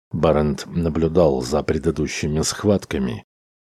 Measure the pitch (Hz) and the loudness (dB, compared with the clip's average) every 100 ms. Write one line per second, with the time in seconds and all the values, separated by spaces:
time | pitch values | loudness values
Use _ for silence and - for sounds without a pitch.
0 | _ 80 80 73 76 69 - 87 82 76 | _ 0 2 4 2 -2 -6 -2 -2 0
1 | 80 85 80 65 62 73 - 78 82 73 | 2 4 4 2 -2 -2 -2 -2 0 -2
2 | 76 - 78 76 73 - 104 95 - - | -2 -4 -2 -2 -2 -2 2 2 0 -4
3 | - - - _ _ _ | -4 -6 -12 _ _ _